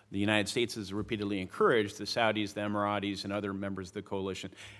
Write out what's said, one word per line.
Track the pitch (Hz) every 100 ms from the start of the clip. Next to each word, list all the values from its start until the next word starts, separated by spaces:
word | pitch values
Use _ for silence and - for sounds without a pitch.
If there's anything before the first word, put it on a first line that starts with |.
| -
the | 98
United | 101 107 101
States | - 117
has | - 95
repeatedly | 98 101 107 101 101
encouraged | 92 - 214 123 104 -
the |
Saudis, | 104 - 113 107 101
the | -
Emiratis, | 104 104 101 104 101 98
and | 104
other | 104 101
members | 98 98 95 90
of |
the | 107
coalition | 98 98 95 92 95 - - -